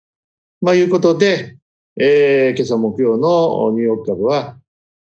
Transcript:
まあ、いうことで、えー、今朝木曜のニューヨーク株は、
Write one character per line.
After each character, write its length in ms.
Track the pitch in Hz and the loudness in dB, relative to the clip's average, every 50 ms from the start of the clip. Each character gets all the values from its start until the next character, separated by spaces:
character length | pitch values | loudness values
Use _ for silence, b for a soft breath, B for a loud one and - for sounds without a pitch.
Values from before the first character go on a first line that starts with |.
| _ _ _ _ _ _ _ _ _ _ _ _ | _ _ _ _ _ _ _ _ _ _ _ _
ま 100 | 180 180 | -2 0
あ、 20 | 180 | 2
い 80 | 180 180 | 2 2
う 60 | 175 | 2
こ 120 | 185 170 | 0 2
と 160 | 165 170 165 151 | 2 2 2 2
で、 400 | 202 202 185 131 - - - - _ _ _ _ _ _ _ - | 2 0 0 -2 -4 -10 -16 -20 _ _ _ _ _ _ _ -2
え 560 | 127 143 147 147 143 139 139 135 131 131 127 | 0 2 4 4 4 2 2 2 2 0 0
ー、 0 | |
今 80 | 131 123 | -2 -2
朝 140 | 110 120 113 | -2 -2 -2
木 240 | 110 107 98 113 | -2 -2 -2 -2
曜 160 | 127 117 113 113 | 0 0 0 0
の 560 | 143 165 175 170 165 165 - - 113 110 110 | 0 0 2 2 0 0 0 -2 -2 -2 -2
ニ 60 | 113 | -2
ュ 20 | |
ー 20 | 117 113 | -2 -2
ヨ 80 | 110 | -2
ー 20 | 113 | -4
ク 80 | - | -4
株 180 | - 98 85 101 | -6 -6 -4 -2
は、 340 | 123 147 143 123 127 - - _ _ _ _ _ _ _ _ _ _ | -2 -2 -2 -4 -8 -12 -20 _ _ _ _ _ _ _ _ _ _